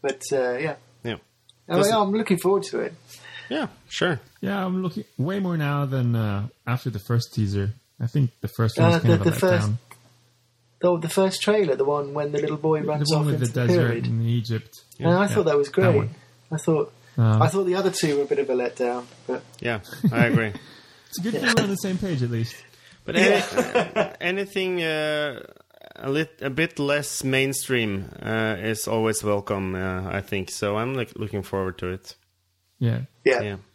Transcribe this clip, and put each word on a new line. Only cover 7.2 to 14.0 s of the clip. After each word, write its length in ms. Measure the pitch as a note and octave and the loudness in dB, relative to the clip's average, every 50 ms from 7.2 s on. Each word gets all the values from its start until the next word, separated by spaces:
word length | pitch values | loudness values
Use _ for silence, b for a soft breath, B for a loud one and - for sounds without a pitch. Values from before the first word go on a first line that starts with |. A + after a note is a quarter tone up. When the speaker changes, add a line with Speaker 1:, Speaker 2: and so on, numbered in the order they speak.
| A#2 - - | 0 -2 -2
Speaker 3:
teaser. 380 | - G#2+ G2 G2 G2+ G2 G#2 G#2+ - _ _ _ _ | 0 0 0 0 0 0 -2 -4 -6 _ _ _ _
I 60 | B2 A#2+ | -6 -2
think 240 | - D#3 C#3 A#2+ - _ | 0 0 0 0 -2 _
the 60 | - - | -10 -10
first 280 | - - A#2 A2 - - | -4 0 0 0 2 4
one 100 | E3 E3+ | 4 6
was 80 | E3+ E3 | 6 6
Speaker 1:
Uh, 20 | |
Speaker 3:
kind 100 | E3 - - | 6 6 4
Speaker 1:
the, 20 | |
Speaker 3:
of 60 | - | 6
a 80 | G3 F3 | 4 2
Speaker 1:
the 40 | E3 - | 2 2
first, 280 | - F#3 F3+ - G#2 G#2 | 2 2 4 4 2 0
Speaker 3:
letdown. 80 | G#2+ A#2+ - _ - _ _ _ _ _ _ _ _ _ _ _ _ _ _ _ _ _ | -2 -4 -6 _ -20 _ _ _ _ _ _ _ _ _ _ _ _ _ _ _ _ _
Speaker 1:
the, 160 | - F3+ F3+ E3+ | 2 2 2 2
the 100 | D#3+ E3 | 0 -2
first 320 | - - F#3+ F#3+ F#3+ - | 2 2 2 2 2 0
trailer, 340 | - - G#3+ G#3+ G3+ E3 C3 | 2 2 4 4 4 2 2
the 100 | B2+ C3+ | 2 2
one 280 | C#3 D3 D3 C#3+ C#3 C#3+ | 2 2 0 -2 -2 -4
when 180 | D3 D3 C#3+ | -4 -4 -2
the 80 | D3 D3 | -2 -2
little 180 | D3+ D3+ D3+ D3 | -2 -2 -4 -2
boy 240 | D3+ D#3+ D#3 D3+ | 0 0 0 2
Speaker 3:
The 60 | D3+ D3 | 0 -2
Speaker 1:
runs 220 | D3+ D3 D3 D3 | 0 0 2 2
Speaker 3:
one 80 | D#3+ D3+ | 2 2
Speaker 1:
off 60 | D3 D3 | 2 2
Speaker 3:
with 80 | C#3 B2 | 0 0
Speaker 1:
into 60 | B2 A#2 | 0 0
Speaker 3:
the 140 | A#2 B2+ | 0 0
Speaker 1:
the 60 | B2 A#2 | 2 4
Speaker 3:
desert 140 | A#2+ A#2+ | 4 4
Speaker 1:
pyramid. 260 | A#2+ A#2+ A#2 A#2 | 4 2 2 0